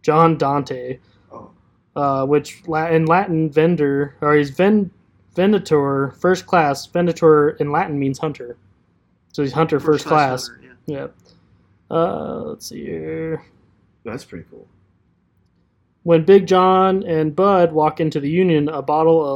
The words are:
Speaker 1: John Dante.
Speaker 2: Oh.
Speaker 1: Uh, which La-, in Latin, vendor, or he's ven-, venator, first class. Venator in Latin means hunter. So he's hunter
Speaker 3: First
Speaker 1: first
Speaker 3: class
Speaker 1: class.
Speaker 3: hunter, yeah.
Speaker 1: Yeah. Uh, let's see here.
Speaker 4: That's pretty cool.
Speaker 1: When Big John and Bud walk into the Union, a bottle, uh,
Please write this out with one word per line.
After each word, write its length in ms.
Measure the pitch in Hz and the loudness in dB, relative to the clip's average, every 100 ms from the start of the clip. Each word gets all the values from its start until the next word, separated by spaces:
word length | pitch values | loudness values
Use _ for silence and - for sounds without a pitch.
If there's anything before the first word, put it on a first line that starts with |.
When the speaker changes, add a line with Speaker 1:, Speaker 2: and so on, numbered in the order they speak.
Speaker 1:
John 360 | - 156 165 156 | 2 4 4 2
Dante. 600 | 143 143 135 127 123 131 _ _ _ | 0 -2 -4 -10 -10 -14 _ _ _
Speaker 2:
Oh. 200 | - - _ _ _ _ - | -20 -20 _ _ _ _ -4
Speaker 1:
Uh, 300 | 143 135 135 | -2 0 0
which 380 | 147 143 - - | 0 -2 -16 -6
La-, 200 | 156 165 | -4 0
in 180 | 165 160 | 0 2
Latin, 440 | 175 202 160 160 | 2 2 -2 0
vendor, 640 | 156 165 170 143 139 143 _ | 2 2 2 0 0 -4 _
or 140 | 147 151 | 2 2
he's 140 | 143 | 0
ven-, 400 | 135 190 214 185 _ _ _ _ - | 0 2 2 -2 _ _ _ _ -2
venator, 800 | 190 208 - 151 139 139 139 - | 0 0 0 0 0 -2 -4 -2
first 280 | 175 180 - | -2 -2 0
class. 400 | 180 147 139 - | 0 2 -2 -6
Venator 640 | 175 175 165 165 151 147 - | -2 -2 2 4 4 2 -2
in 120 | 147 | -4
Latin 280 | 147 190 143 | -2 -2 -4
means 180 | 135 135 | -4 -4
hunter. 400 | 156 139 120 117 _ _ _ _ _ _ _ | -8 -8 -16 -18 _ _ _ _ _ _ _
So 120 | - | -6
he's 100 | 139 | -4
hunter 260 | 135 160 143 | -2 -2 0
Speaker 3:
First 240 | 156 147 | 0 -2
Speaker 1:
first 20 | 151 | 2
Speaker 3:
class 400 | 151 139 127 - | 0 2 -4 -10
Speaker 1:
class. 0 | - | -18
Speaker 3:
hunter, 160 | 127 127 - | -20 -20 -12
yeah. 200 | 139 139 _ _ _ _ _ _ _ _ | -12 -12 _ _ _ _ _ _ _ _
Speaker 1:
Yeah. 40 | 165 | -4
Uh, 440 | 175 80 71 - - | -2 -4 -10 -10 -12
let's 200 | 76 - | -14 -16
see 160 | 147 - | -16 -12
here. 580 | 82 156 160 160 160 _ _ _ _ _ _ | -10 -10 -10 -8 -10 _ _ _ _ _ _
Speaker 4:
That's 200 | 113 110 - | -16 -14 -16
pretty 200 | 92 80 | -20 -20
cool. 180 | 58 - _ _ _ _ _ _ _ _ _ _ _ _ _ | -20 -20 _ _ _ _ _ _ _ _ _ _ _ _ _
Speaker 1:
When 220 | 170 165 156 | 2 2 6
Big 220 | 196 175 | 4 6
John 560 | 185 185 185 190 190 | 2 4 4 2 0
and 300 | - 160 156 | -2 -2 -2
Bud 380 | 151 196 190 170 | 0 2 4 2
walk 300 | 156 151 151 | 2 0 0
into 180 | 160 147 | -4 -4
the 100 | 139 | -4
Union, 380 | 170 185 156 147 | 0 2 2 0
a 140 | 151 | -6
bottle, 420 | 135 151 160 165 | -4 2 4 4
uh, 100 | 143 | 2